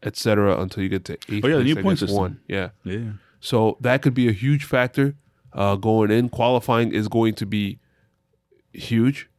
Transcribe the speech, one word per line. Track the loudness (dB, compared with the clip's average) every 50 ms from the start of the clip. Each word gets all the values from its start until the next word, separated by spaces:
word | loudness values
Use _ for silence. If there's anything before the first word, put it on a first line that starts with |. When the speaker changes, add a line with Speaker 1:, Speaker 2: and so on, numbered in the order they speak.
| -8
Speaker 1:
et | -8 -8
cetera, | -4 0 2 2 4 4 2 2 0
until | -2 -6 -4 -6 -4
you | -4
get | -4 -4 -6
to | -8 -14 -14 -10 -8
eighth | -6 -2 0
Speaker 2:
Oh, | 0
yeah, | 2
the | 2 2
Speaker 1:
place |
Speaker 2:
new | 2 0
Speaker 1:
that | 0 0
Speaker 2:
point | 0 0 0
Speaker 1:
gets | -2 -2
Speaker 2:
system. | 0 0
Speaker 1:
one. | 0 -2 -4 -10 _ _
Yeah. | -6 -6 -6 -6 -10 _ _
Speaker 2:
Yeah. | -10 -8 -8 -8 -8 -10 -12 _ _ _ _
Speaker 1:
So | -8 -2 0 2 2 2 0 _
that | 0 0 0 2 2
could | 0 2
be | 4 2 2
a | 2
huge | 0 0 0 0 0 0
factor, | 0 0 0 0 0 2 0 0 0 0 -4 _ _ _ _ _ -18 -4
uh, | -2 0 0 0
going | 0 0 2 2 2 4 4 2
in. | 2 2 0
Qualifying | 0 0 0 2 2 2 0 2 2 2 2 0 0
is | -2 -4 0
going | 0 2 2 2 0
to | -2 -6
be | -4 -4 -4 -4 -4 -6 -10 _ _ _ _ _ _ _ _ _ _ _ _ _ _ _ _ _ _ _
huge | -16 -8 -2 0 2 2 2 0 -2 -8 _ _